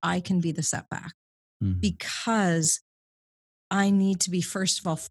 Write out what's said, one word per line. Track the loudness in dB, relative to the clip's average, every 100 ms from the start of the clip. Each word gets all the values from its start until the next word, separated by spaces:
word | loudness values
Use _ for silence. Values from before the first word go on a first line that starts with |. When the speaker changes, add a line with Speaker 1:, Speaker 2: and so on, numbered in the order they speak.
Speaker 1:
I | -2 -2
can | 0 0
be | 0
the | -2
setback | -4 -4 -8 -12 -12 -18 _ _ _ _
Speaker 2:
Mm-hmm. | -2 0
Speaker 1:
because | 0 -2 -8 -6 0 2 2 2 0 -2 -6 _ _ _ _ _ _ _ _
I | 0 4
need | 4 4 2
to | 0
be, | 0
first | -2 -2 -2 -2
of | -2
all, | -4 -6